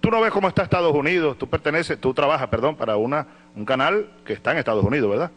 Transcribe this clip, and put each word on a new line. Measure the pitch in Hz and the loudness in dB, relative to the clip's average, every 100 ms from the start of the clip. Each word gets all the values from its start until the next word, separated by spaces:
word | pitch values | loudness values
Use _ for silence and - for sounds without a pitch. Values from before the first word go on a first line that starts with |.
Tú | 214 | 2
no | 226 | 2
ves | 226 | 2
cómo | 202 190 | 2 0
está | 170 | 0
Estados | 185 185 175 | 0 2 2
Unidos. | 147 143 180 156 127 | 2 2 0 0 -2
Tú | 127 | -6
perteneces, | - 147 156 170 147 | -4 -2 -2 -2 -2
tú | 131 | -2
trabajas, | 131 143 151 127 | 0 0 0 -2
perdón, | 113 131 | 0 0
para | 156 113 107 | -2 -2 0
una, | 113 147 - - - | 0 -2 -6 -14 -20
un | - | -12
canal | 107 131 143 202 208 - | -2 0 2 0 -4 -14
que | - | -10
está | 107 - | -6 -2
en | 156 | -2
Estados | 120 107 | 0 0
Unidos, | 98 143 110 | 2 2 0
¿verdad? | 107 170 | 0 -4